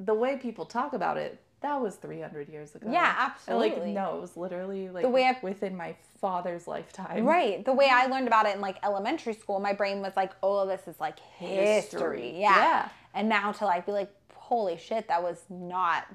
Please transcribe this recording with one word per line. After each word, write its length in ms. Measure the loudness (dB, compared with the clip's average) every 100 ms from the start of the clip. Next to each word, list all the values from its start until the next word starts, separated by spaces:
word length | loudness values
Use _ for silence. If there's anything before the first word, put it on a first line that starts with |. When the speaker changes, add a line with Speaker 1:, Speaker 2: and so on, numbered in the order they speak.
Speaker 1:
the 140 | -2
way 220 | 0 2 -2
people 300 | -6 -8 -8
talk 260 | -4 -4
about 240 | -2 -2 -2
it, 220 | -4 -10 _ _
that 200 | -4 -2
was 160 | -4 -6
three 240 | -12 -12
hundred 280 | -10 -10 -12
years 260 | -12 -16
ago. 140 | -12 -2
Speaker 2:
Yeah, 420 | 2 2 2 -2 -4 -4
Speaker 1:
And, 120 | 0
like, 140 | 2
Speaker 2:
absolutely. 200 | 0 -4
Speaker 1:
no, 240 | -2 -4 -4
it 40 |
was 160 | -8 -10
literally, 520 | -8 -8 -8 -8 -8
like, 140 | -4
Speaker 2:
The 60 | 0
way 160 | 4
I 120 | 4 2
Speaker 1:
within 340 | -2 -4 -6 -6
my 180 | -10 -12 _ -6
father's 460 | -4 -2 -4 -6 -6
lifetime. 580 | -8 -8 -12 -6 0
Speaker 2:
Right. 400 | 4 4 4 0
The 80 | 0
way 160 | 4 6
I 160 | 6 4
learned 200 | 2 4
about 200 | 4 4
it 80 | 2
in, 40 |
like, 180 | -4 -4
elementary 500 | -2 -2 -2 -4 -4
school, 240 | -8 -4 -2
my 120 | 0
brain 280 | 0 0 -2
was 100 | -4 -2
like, 160 | -2 0
"Oh, 240 | 0 2 0
this 200 | -2 -6
is, 100 | -8
like, 180 | -8 -8
history." 480 | -18 -12 -4 2 4
Speaker 1:
History. 760 | 4 2 -2 -2 -2 -6 0
Speaker 2:
Yeah. 160 | 6 6
Speaker 1:
Yeah. 320 | 6 4 0 -8 -10
Speaker 2:
And 140 | -2 2
now 240 | 2 0
to, 120 | 0
like, 220 | 0 0 0
be 60 |
like, 180 | -4 -4 -8 _
"Holy 420 | -16 -2 0 0 -4
shit, 320 | -4 -6 -2
that 140 | -2
was 220 | -2 -6 -12
not 560 | -12 -6 -2 0 0 -4